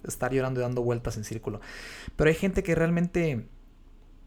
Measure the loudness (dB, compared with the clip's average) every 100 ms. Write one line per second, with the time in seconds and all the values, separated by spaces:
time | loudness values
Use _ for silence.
0 | -10 -4 0 2 2 0 0 0 0 0
1 | -2 -6 -6 -6 -6 -8 -10 -16 -14 -14
2 | -10 2 4 4 2 0 2 2 4 2
3 | 2 2 0 0 -6 -16 -20 -20 -20 -20
4 | -20 -20